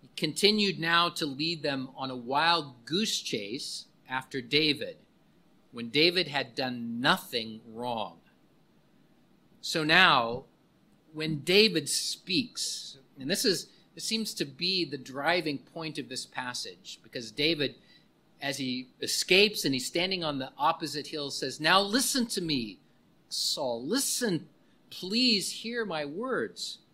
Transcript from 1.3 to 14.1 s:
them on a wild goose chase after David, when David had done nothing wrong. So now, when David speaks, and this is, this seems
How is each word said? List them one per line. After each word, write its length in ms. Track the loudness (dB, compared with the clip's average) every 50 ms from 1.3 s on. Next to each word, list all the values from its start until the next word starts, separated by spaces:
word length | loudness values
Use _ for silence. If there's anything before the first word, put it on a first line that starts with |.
| -4 -4 -4 -4 -4 -2 -2
them 240 | -2 -2 -2 -6 -8 -8
on 120 | -10 -8 -8
a 80 | -8
wild 680 | -8 -6 0 0 2 4 4 4 2 0 -6 -14 -18 -8
goose 360 | -2 -2 0 0 0 -2 -4
chase 680 | -4 -4 -4 -4 -4 -6 -6 -8 -6 -8 -10 -10 -12 _ _ _ _ -6
after 320 | -6 -6 -6 -6 -8 -8
David, 580 | -4 2 2 4 4 4 2 0 -4 -10 -10 -14 -20 _ _ _ _ _ _ _ _ _ _ _ _ _
when 160 | -12 -10 -10 0
David 400 | 2 4 4 6 4 2 -2 0
had 260 | -2 -4 -4 -4 -6
done 460 | -6 -4 -4 -4 -6 -6 -6 -4 0
nothing 640 | 4 4 4 4 2 -6 -6 -4 -4 -4 -10 -14 -16
wrong. 520 | -16 -10 -8 -4 -4 -2 -2 -4 -4 -6 -18 _ _ _ _ _ _ _ _ _ _ _ _ _ _ _ _ _ _ _ _ _ _ _ _ _ _ _ _
So 220 | -8 -4 -2 0
now, 640 | 4 6 8 10 10 10 8 6 4 2 -2 -6 -8 _ _ _ _ _ _ _ _ _ _ _ _ _
when 280 | -8 -6 -4 -2 -4 -4
David 480 | 0 4 8 8 8 8 6 2 0 0
speaks, 1080 | -2 -2 -2 -4 -6 -8 -6 -2 0 0 0 0 -6 -6 -6 -6 -6 -8 -10 -14 -16 -18 -20 _ _ -10
and 100 | -4 -2
this 160 | -2 2 2
is, 220 | 2 2 2 -2 -10 -18 -20 _ _ _
this 80 | -10 -6
seems 300 | -4